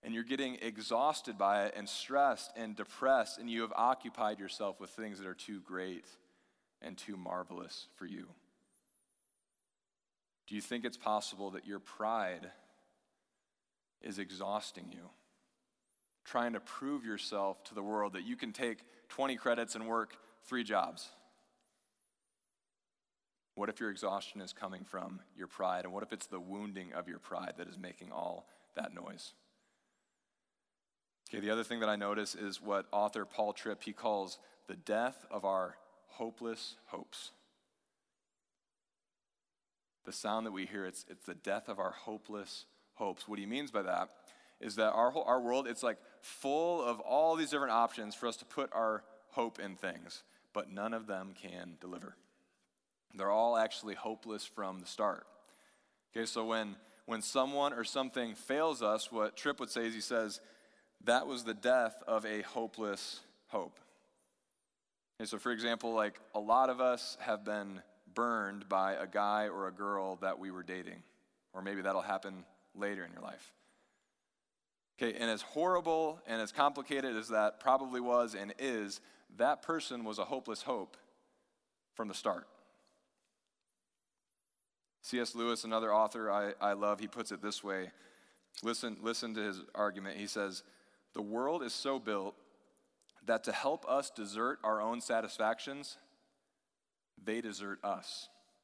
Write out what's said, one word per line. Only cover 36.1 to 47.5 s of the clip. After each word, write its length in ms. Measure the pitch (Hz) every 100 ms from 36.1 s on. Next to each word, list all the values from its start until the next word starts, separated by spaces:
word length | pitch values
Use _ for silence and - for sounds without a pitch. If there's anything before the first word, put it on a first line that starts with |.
| - 117 113 117 110 - - -
hopes. 440 | - - - - - _ _ _ _ _ _ _ _ _ _ _ _ _ _ _ _ _ _ _ _ _ _ _ _ _ _
The 80 | -
sound 340 | - 107 110 113
that 60 |
we 140 | 95 92
hear, 180 | 101
it's, 220 | 92 - -
it's 160 | 92
the 100 | -
death 340 | 87 - 101 -
of 100 | 101
our 140 | 95
hopeless 760 | - - 107 - 104 95 - - _ _
hopes. 340 | - 104 90 -
What 120 | 104
he 80 | 101
means 240 | 123 143
by 120 | 110
that 280 | 92 90 92 - - - - _
is 160 | - 104
that 160 | 110
our 180 | 110 120
whole, 140 | 156
our 160 | - 127
world, 260 | 120 127 131
it's, 160 | 117
like, 140 | 123 104 - -
full 640 | - - 135 147 170 170
of 160 | 123 113
all 360 | - 131 160 165
these 140 | 151